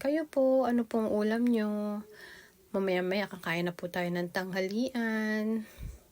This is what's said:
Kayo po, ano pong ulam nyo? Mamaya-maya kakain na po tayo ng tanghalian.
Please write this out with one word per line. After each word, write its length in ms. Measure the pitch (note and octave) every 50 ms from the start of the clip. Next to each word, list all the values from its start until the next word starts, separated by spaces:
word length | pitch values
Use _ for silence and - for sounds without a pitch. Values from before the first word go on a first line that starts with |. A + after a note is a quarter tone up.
Kayo 240 | - C#4 D4+ D#4+ D#4
po, 400 | D#4 - C#4 C4 C4 C4 C4 B3+
ano 240 | A#3 A#3+ A#3+ A3+ -
pong 240 | - A3+ A3 -
ulam 320 | G#3 G#3 G#3 G#3+ A3 A#3 A#3+
nyo? 560 | B3 A#3 A3 G#3+ G#3+ G#3 G#3 G#3 G#3 G#3 G#3 - - - - - - - - - - - _ - -
Mamaya-maya 560 | - F#3+ G3 F#3+ F3+ F3+ F#3 F3+ F#3+ G#3 G3 F#3
kakain 400 | G3 F3+ - F3 E3 F3 F3 F3+
na 80 | F3
po 160 | - - F3
tayo 160 | - F#3 F3 F3
ng 240 | F3 F3+ F3 F3
tanghalian. 1400 | - G3 F#3 F#3+ F3+ F#3+ F#3+ F#3+ G3+ A3+ B3+ B3+ - A#3+ A3+ A3 A3 G#3+ G#3+ G#3+ G#3+ G#3+ G#3+ A3 A3+ A3 G#3+ - - - - - - - - -